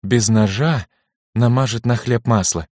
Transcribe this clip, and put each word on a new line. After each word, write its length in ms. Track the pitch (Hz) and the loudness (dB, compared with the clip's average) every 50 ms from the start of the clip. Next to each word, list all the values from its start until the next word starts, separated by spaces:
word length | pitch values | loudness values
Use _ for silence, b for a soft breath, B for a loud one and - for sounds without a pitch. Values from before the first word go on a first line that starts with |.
без 260 | - 98 123 120 110 117 | -2 0 0 0 2 2
ножа 580 | 110 110 107 101 95 104 143 165 160 120 90 _ _ _ _ _ _ _ _ _ _ | 2 2 2 2 0 -2 -2 -2 -2 -2 -6 _ _ _ _ _ _ _ _ _ _
намажет 520 | 110 120 120 123 131 135 120 113 117 110 | 0 2 2 2 2 0 -2 -4 -4 -2
на 100 | 123 120 | -2 -2
хлеб 300 | 113 - 123 123 117 - | -2 -2 -2 -2 -2 0
масло? 400 | - 117 104 92 - - 82 80 _ | 0 0 0 0 -2 -4 -6 -8 _